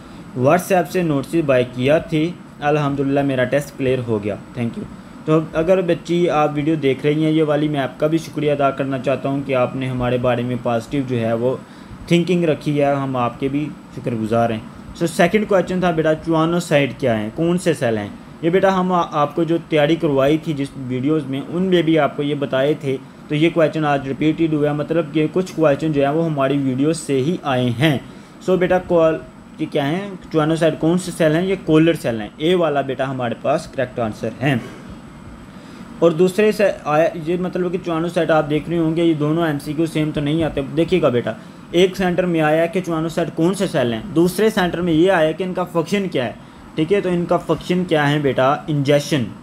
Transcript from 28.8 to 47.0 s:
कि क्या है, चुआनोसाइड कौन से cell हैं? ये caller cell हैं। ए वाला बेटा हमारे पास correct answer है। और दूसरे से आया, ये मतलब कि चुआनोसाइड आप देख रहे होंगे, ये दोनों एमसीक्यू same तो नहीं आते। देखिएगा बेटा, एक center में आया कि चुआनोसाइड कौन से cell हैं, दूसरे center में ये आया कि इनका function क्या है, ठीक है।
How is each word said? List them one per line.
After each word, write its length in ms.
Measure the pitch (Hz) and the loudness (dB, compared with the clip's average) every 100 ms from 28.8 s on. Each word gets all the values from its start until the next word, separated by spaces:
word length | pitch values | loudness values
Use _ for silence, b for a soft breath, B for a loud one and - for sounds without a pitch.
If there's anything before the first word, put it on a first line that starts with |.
| 180 170 160 156 - - - - | 2 4 4 2 -6 -20 -16 -8
कि 80 | 151 | -4
क्या 180 | 151 | -2
है, 320 | 139 180 202 185 | 0 -2 -6 -12
चुआनोसाइड 640 | - 156 151 160 160 139 | -2 0 2 2 2 2
कौन 180 | 160 180 | 2 2
से 140 | 180 | -2
cell 200 | 175 160 | 0 2
हैं? 120 | 156 | 2
ये 120 | 190 185 | 0 -2
caller 400 | - 156 165 156 | 4 6 6 2
cell 260 | 131 113 | -2 -4
हैं। 100 | 104 - | -6 -4
ए 140 | 156 185 | 0 2
वाला 260 | 156 143 | 2 0
बेटा 240 | 135 127 131 | -2 -2 -4
हमारे 300 | 127 120 117 | -2 -4 -2
पास 280 | 123 160 - - | -2 -2 -2 -6
correct 240 | 123 - | -4 -2
answer 340 | 110 - 117 104 | -4 -4 -8 -2
है। 200 | 143 120 - - - - - - - - - B B B B - | -2 -2 -4 -16 -18 -18 -18 -18 -18 -18 -20 B B B B 2
और 100 | 170 | 2
दूसरे 380 | 160 185 196 214 | 4 2 4 2
से 240 | 214 196 - 143 | 4 0 0 0
आया, 260 | 151 165 180 | 2 2 0
ये 200 | 156 175 | -4 -4
मतलब 340 | 180 185 175 | -2 -2 -2
कि 60 | 180 | -4
चुआनोसाइड 540 | 175 160 175 170 160 | -4 -2 -2 0 2
आप 140 | 156 151 | 2 2
देख 240 | 151 147 | -2 0
रहे 80 | 170 | 0
होंगे, 260 | 160 165 | 0 2
ये 100 | 170 | 2
दोनों 340 | 156 147 165 165 | 2 0 0 0
एमसीक्यू 400 | 143 151 151 165 | -2 -4 -2 -2
same 240 | 156 151 | 0 -2
तो 100 | 151 | -2
नहीं 220 | 143 160 | -2 0
आते। 180 | 151 139 | -2 -2
देखिएगा 480 | 135 143 170 180 151 | -4 -2 2 2 2
बेटा, 260 | 120 117 110 B B B 170 | 2 -2 -6 B B B 2
एक 200 | 185 180 | 2 2
center 300 | 180 175 180 | -2 0 0
में 140 | 165 | 2
आया 260 | 151 160 170 | 2 2 2
कि 160 | 185 | -2
चुआनोसाइड 480 | 170 160 160 175 156 | -4 -4 -2 -2 -4
कौन 240 | - 165 | 0 0
से 140 | 202 175 | 0 0
cell 260 | 151 120 | 0 0
हैं, 200 | 113 104 | -2 -2
दूसरे 360 | 147 175 180 220 | 2 2 4 2
center 320 | 202 180 170 | 2 -2 0
में 120 | 180 | 0
ये 160 | 156 185 | 4 4
आया 220 | 180 156 | 4 2
कि 120 | 160 | 0
इनका 200 | 185 180 | -4 -4
function 440 | 175 165 156 202 190 | -2 -2 0 -2 -2
क्या 160 | 147 | -2
है, 120 | 117 - B B B - | -4 -6 B B B -4
ठीक 140 | 160 | 0
है। 100 | 202 | 0